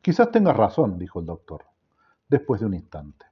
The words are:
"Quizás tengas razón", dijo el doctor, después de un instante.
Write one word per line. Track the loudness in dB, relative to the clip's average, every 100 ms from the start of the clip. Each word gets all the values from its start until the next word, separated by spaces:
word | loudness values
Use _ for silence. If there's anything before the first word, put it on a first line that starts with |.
"Quizás | 0 2 4
tengas | 4 4 4
razón", | 2 2 0 -2
dijo | -8 -10
el | -10
doctor, | -12 -12 -18 -18 _ _ _ _ _ _
después | -2 0 -2
de | -2
un |
instante. | -4 -8 -16 -16 -20 -20